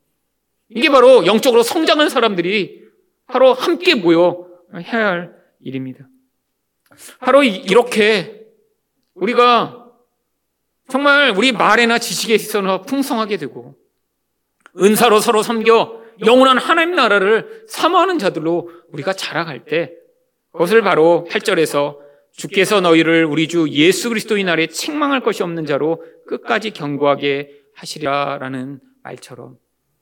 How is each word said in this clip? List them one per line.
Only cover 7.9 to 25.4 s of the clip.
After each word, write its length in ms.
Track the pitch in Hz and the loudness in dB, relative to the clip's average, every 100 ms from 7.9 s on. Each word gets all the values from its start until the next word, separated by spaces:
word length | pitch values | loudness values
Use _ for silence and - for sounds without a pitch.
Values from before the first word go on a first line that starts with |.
| 220 208 208 147 - - _ _ _ _ _ _ | 2 2 0 -4 -14 -20 _ _ _ _ _ _
우리가 760 | 180 202 226 247 233 175 - - _ _ _ _ _ _ _ _ _ - | -8 -2 2 4 2 0 -10 -20 _ _ _ _ _ _ _ _ _ -8
정말 440 | 262 285 285 269 190 | -2 2 2 2 2
우리 160 | 262 | 0
말에나 460 | 202 170 220 233 220 | 2 2 2 2 0
지식에 360 | - 170 220 | -4 -6 -2
있어서 480 | 208 - 208 190 185 | -2 -2 -4 -4 -4
풍성하게 560 | - 277 269 226 208 196 | -4 -4 -4 -4 -4 -6
되고, 380 | 135 120 143 - _ _ _ _ _ _ _ _ _ 175 | -10 -14 -20 -20 _ _ _ _ _ _ _ _ _ 0
은사로 420 | 196 202 233 208 | 2 4 4 4
서로 220 | 226 220 | 2 0
섬겨 640 | 202 226 226 226 - - - - 214 | -2 0 2 2 2 -8 -20 -2 4
영원한 320 | 254 262 254 | 6 6 4
하나님 360 | - 330 330 | 2 0 0
나라를 680 | 349 226 202 196 220 - - - | 0 2 2 2 0 -2 -16 -16
사모하는 500 | - 311 359 381 349 | -4 0 2 0 0
자들로 520 | 185 165 160 170 - - _ | -2 -4 -4 -4 -6 -16 _
우리가 220 | 147 160 | -10 -8
자라갈 500 | 190 - 151 165 127 | -6 -6 -8 -8 -10
때, 280 | - 165 156 - _ _ _ _ _ | -6 -6 -6 -12 _ _ _ _ _
그것을 300 | - 175 226 | -4 0 2
바로 420 | 208 151 165 170 | 2 2 4 2
팔 160 | - 214 | -2 -6
절에서 600 | 214 175 151 143 147 - - _ _ | -2 0 0 -2 -4 -8 -20 _ _
"주께서 480 | - 151 - 147 208 | -16 -6 -2 0 2
너희를 440 | 175 160 160 165 | 4 2 4 2
우리 240 | 160 151 156 | 0 -2 -2
주 200 | 170 151 | -2 -2
예수 400 | 139 165 180 233 | 2 2 2 -2
그리스도의 340 | 220 - 208 | -6 -4 -2
날에 220 | 185 160 160 | -2 -2 -4
책망할 560 | - - 302 285 262 | -6 -8 -4 -2 -2
것이 200 | 226 196 | -4 -4